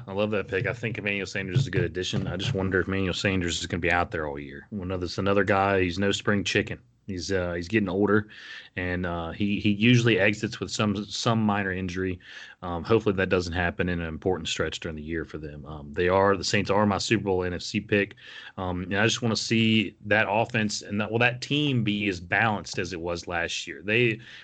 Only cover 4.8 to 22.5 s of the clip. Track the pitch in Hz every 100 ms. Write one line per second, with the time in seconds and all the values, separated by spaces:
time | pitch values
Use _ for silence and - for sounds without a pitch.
4.8 | 90 92 87 - 98 101 95 98 98 98
5.8 | 92 90 101 95 - 101 95 104 - 87
6.8 | - _ - 92 82 95 87 87 85 110
7.8 | 95 95 101 104 104 - - - - -
8.8 | 90 90 90 85 82 82 101 104 107 101
9.8 | 117 120 117 95 104 104 107 - - -
10.8 | 107 98 98 - 123 113 107 101 98 92
11.8 | 92 90 92 90 - - - - 90 85
12.8 | - 113 107 95 92 92 87 90 85 -
13.8 | 90 87 82 80 95 82 82 - 80 -
14.8 | 87 78 76 82 76 80 76 73 69 76
15.8 | 73 73 87 95 98 98 - 107 90 101
16.8 | 104 92 - 110 98 92 90 87 - 104
17.8 | 101 104 101 - - - - - 92 90
18.8 | 92 98 113 - 117 107 - 113 110 110
19.8 | 90 - 101 104 98 107 117 113 104 -
20.8 | - 101 104 113 120 123 - 143 147 127
21.8 | 104 104 104 87 87 101 113